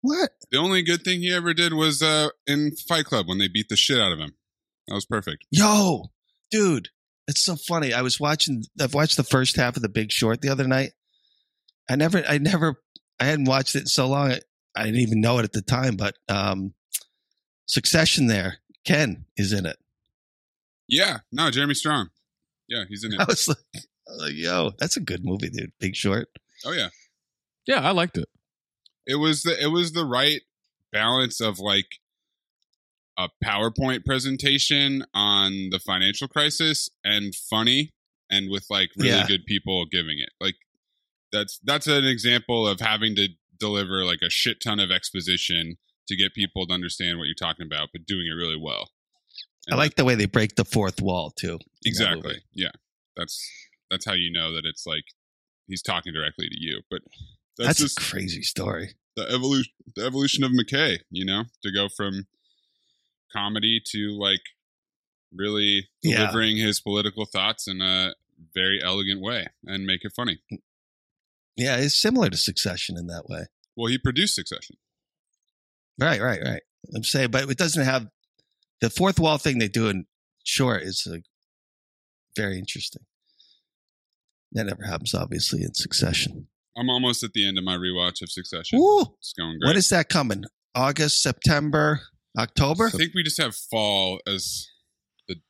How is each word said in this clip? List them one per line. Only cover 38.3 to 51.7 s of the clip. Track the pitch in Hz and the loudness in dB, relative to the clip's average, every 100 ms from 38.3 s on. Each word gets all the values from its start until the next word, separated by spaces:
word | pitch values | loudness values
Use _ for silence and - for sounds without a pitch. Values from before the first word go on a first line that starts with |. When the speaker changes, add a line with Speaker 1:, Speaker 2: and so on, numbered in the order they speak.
| 98 98 | -2 0
Speaker 2:
with, | 98 - | -6 -2
like, | 101 92 - | 0 0 0
really | 127 | 2
Speaker 1:
Yeah. | 117 92 | 4 2
Speaker 2:
good | 95 - | 0 0
people | 101 - 92 82 | -4 0 -2 0
giving | - 82 73 | -4 -4 -6
it. | 64 _ | -10 _
Like, | 95 - _ _ _ _ _ _ _ | -6 -6 _ _ _ _ _ _ _
that's, | 104 104 - | -4 -4 -6
that's | 104 147 151 | -2 -2 2
an | 143 135 | 2 2
example | 120 120 120 - 120 107 | 2 2 2 2 0 2
of | 95 | 0
having | 113 107 110 101 | 0 0 0 0
to | 98 82 _ 87 | -2 -4 _ _
deliver, | 107 101 95 95 90 | -2 -2 -2 -2 0
like, | - | 0
a | 87 | 0
shit | - - - | 0 0 -2
ton | 120 104 | -4 -2
of | 95 | 0
exposition | 92 - 95 82 87 - 87 82 85 _ _ - | 0 -2 -6 -2 0 0 -2 -4 -10 _ _ -8
to | 95 | -2
get | 98 - | -2 0
people | 95 98 90 | -4 -2 -4
to | |
understand | 90 87 - 87 85 | -4 -4 -4 -4 -4
what | 73 | -6
you're | 80 | -6
talking | 87 82 82 | -6 -6 -8
about, | 76 76 | -6 -6
but | 85 82 | -10 -6
doing | 98 85 | -4 -4
it | 82 | -4
really | 85 78 | -4 -6
well. | 78 52 50 _ _ _ _ - - _ - | -6 -8 -8 _ _ _ _ -20 -20 _ -4
Speaker 1:
I | |
Speaker 2:
And | 131 | 0
Speaker 1:
like | 147 - | 2 4
the | 127 | 4
way | 120 | 4
they | 101 | 4
break | 120 110 - | 4 2 2
the | - | 2
fourth | 117 98 - | 2 0 0
wall, | 95 90 76 | -2 -2 -6
too, | - 87 | -8 -8
in | 85 | -8
that | - | -12